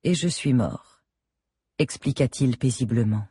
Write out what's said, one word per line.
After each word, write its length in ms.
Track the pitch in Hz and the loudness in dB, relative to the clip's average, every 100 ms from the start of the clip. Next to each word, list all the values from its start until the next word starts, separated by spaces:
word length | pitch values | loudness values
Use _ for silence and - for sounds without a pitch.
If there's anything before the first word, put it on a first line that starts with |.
et 100 | 156 | 0
je 140 | 175 175 | 0 0
suis 240 | - 143 | -2 2
mort », 500 | 127 87 - _ _ _ _ _ _ _ _ _ _ | 2 2 -4 _ _ _ _ _ _ _ _ _ _
expliqua-t-il 760 | 151 - - - 131 - 135 117 | -4 -2 -6 0 -2 2 0 2
paisiblement. 720 | 135 - 117 117 110 107 104 | -2 -2 -2 0 0 -2 -4